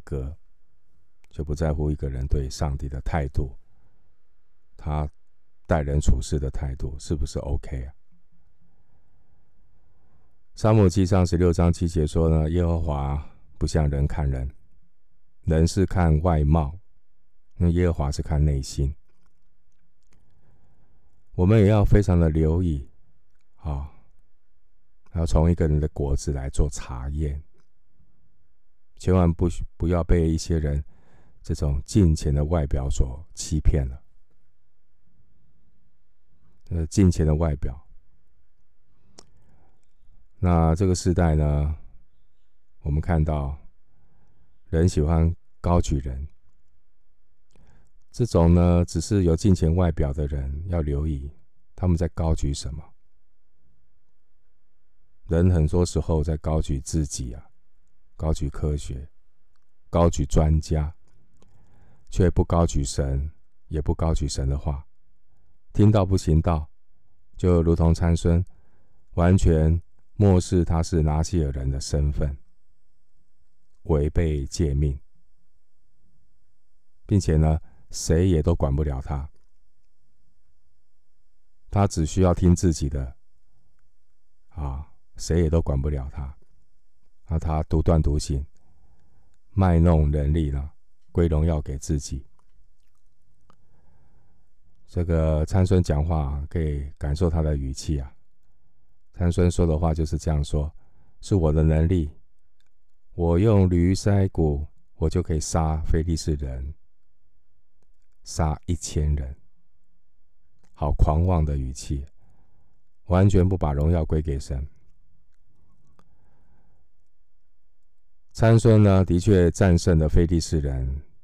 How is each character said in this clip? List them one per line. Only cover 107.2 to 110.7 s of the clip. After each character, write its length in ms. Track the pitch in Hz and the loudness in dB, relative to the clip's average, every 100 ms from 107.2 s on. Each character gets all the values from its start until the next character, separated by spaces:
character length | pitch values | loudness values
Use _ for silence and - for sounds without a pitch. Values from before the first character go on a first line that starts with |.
| - - - - - - - - - - | -20 -20 -20 -20 -20 -20 -20 -20 -20 -20
杀 340 | - - 78 73 - | -12 -4 -2 -4 -6
一 100 | 85 | -6
千 360 | - 76 76 73 | -4 -2 0 -2
人。” 180 | 65 - - - - - - - - - - - - - - | -4 -12 -18 -20 -20 -20 -20 -20 -20 -20 -20 -20 -20 -20 -18